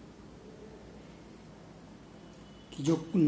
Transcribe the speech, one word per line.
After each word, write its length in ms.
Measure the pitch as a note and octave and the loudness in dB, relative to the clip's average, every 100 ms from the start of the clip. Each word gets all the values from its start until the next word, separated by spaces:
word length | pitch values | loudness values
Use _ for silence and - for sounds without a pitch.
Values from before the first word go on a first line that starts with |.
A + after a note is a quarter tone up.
| - - - - - - - - - - - - - - - - - - - - - - - - - - - | -16 -16 -16 -16 -16 -14 -14 -14 -14 -16 -16 -16 -16 -16 -16 -16 -16 -16 -16 -16 -16 -16 -16 -16 -16 -16 -14
कि 120 | - | 0
जो 120 | C#3+ D#3+ - F#3+ | 4 4 4 8